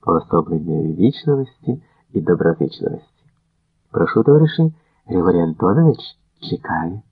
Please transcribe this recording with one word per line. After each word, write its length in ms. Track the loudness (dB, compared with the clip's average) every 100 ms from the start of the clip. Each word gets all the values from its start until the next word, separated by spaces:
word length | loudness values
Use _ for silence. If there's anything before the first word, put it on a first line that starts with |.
| 0
уособлення 720 | -2 0 -2 -2 -6 -4 -4
ввічливості 1000 | -4 0 0 0 -2 -2 -4 _ -8 -8 _ _ _
і 80 | -6
доброзичливості. 1040 | -2 0 0 0 -4 -4 -10 -10 _ _ _ _ _ _ _ _ _
«Прошу, 320 | -2 0 2
товариші, 500 | 4 4 4 2 -2 -2 _ _ -6
Григорій 340 | 0 2 2
Антонович 580 | 0 0 0 4 4 2 -6 -20 _ _ -10
чекає». 520 | -10 -6 -6 -6 -10 _